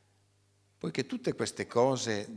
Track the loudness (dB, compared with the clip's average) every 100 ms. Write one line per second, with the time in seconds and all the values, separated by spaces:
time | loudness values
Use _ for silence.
0 | _ _ _ _ _ _ _ -10 -6 -2
1 | -2 -2 -2 -2 -2 -4 0 4 4 4
2 | 0 -2 -4